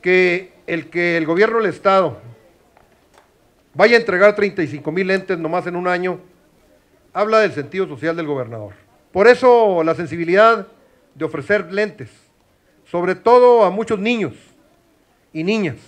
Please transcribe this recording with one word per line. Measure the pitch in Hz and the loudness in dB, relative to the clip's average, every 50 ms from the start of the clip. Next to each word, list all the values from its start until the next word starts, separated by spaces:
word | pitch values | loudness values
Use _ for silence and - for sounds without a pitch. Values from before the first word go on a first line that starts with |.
que | - 180 185 185 185 180 175 180 185 - _ _ _ | 0 0 2 2 2 0 0 -4 -8 -12 _ _ _
el | - 165 165 147 - | -8 -8 -8 -8 -8
que | - 175 175 175 170 | -6 -4 -2 -2 -2
el | 170 160 | -2 -2
gobierno | 147 165 180 208 220 226 | -2 0 2 2 2 2
del | 226 220 185 | -2 -2 -2
Estado | 139 - - 190 196 196 180 147 113 - - 117 - _ _ _ _ _ _ _ _ _ _ _ _ _ _ _ _ _ _ _ _ _ _ _ _ _ _ _ _ | -6 -2 0 2 2 2 2 0 -4 -10 -20 -20 -20 _ _ _ _ _ _ _ _ _ _ _ _ _ _ _ _ _ _ _ _ _ _ _ _ _ _ _ _
vaya | 143 196 233 240 | 0 2 4 4
a | 226 | 2
entregar | 233 214 180 180 202 208 208 | 0 0 0 4 4 4 4
treinta | 208 202 202 - 190 165 | 2 -4 -4 -2 -6 -6
y | |
cinco | 131 143 147 - 156 | -6 -6 -10 -10 -6
mil | 156 180 196 | -4 -4 -2
lentes | 185 190 190 185 - 190 | -2 -2 -4 -4 -6 -8
nomás | 165 165 156 170 180 165 | -6 -4 -4 -4 -4 -6
en | 180 175 | -6 -8
un | 175 180 | -6 -4
año, | 180 180 180 180 185 175 - - _ _ _ _ _ _ _ _ _ _ _ _ _ _ _ _ _ _ | -4 -4 -2 -4 -6 -6 -8 -14 _ _ _ _ _ _ _ _ _ _ _ _ _ _ _ _ _ _
habla | 180 208 214 220 220 | -4 -2 2 2 2
del | 214 180 | 2 2
sentido | 131 147 135 117 - 190 190 | -2 -6 -12 -8 -6 -6 -6
social | 156 147 120 143 165 165 | -6 -8 -8 -6 -6 -6
del | 170 165 | -6 -6
gobernador. | 147 143 131 123 113 117 110 104 101 92 _ _ _ _ _ _ _ | -6 -6 -6 -8 -10 -12 -14 -16 -16 -18 _ _ _ _ _ _ _
Por | _ 180 202 | _ 4 6
eso | 233 247 240 262 247 240 233 226 208 185 170 160 | 6 6 6 6 4 6 6 4 2 2 2 0
la | 165 160 | 0 -2
sensibilidad | - 175 143 165 170 170 165 175 202 220 226 226 214 190 - _ _ _ _ _ _ _ _ _ | -4 -6 -10 -8 -8 -4 0 4 4 4 4 4 2 -4 -14 _ _ _ _ _ _ _ _ _
de | 131 156 | -10 -10
ofrecer | 156 - 151 131 - 202 208 185 165 | -8 -8 -10 -4 -2 -2 -2 -2 -6
lentes, | 190 202 214 208 - - 123 107 _ _ _ _ _ _ _ _ _ _ _ _ _ _ _ | -4 -4 -4 -6 -6 -16 -20 -20 _ _ _ _ _ _ _ _ _ _ _ _ _ _ _
sobre | _ - 175 175 180 185 | _ -6 -4 -4 -4 -4
todo | 180 _ 226 240 247 247 247 240 233 208 | -2 _ 4 6 6 6 6 6 4 4
a | 180 | 2
muchos | 180 208 226 - 226 190 | 0 -4 -4 -4 -4 -4
niños | 196 233 247 220 196 131 110 - _ _ _ _ _ _ _ _ _ _ _ _ _ _ _ _ _ _ | -2 -4 -2 -2 -4 -6 -8 -14 _ _ _ _ _ _ _ _ _ _ _ _ _ _ _ _ _ _
y | _ 156 160 | _ -6 -4
niñas | 185 220 220 202 156 120 - _ | -2 -2 -2 -2 -6 -8 -10 _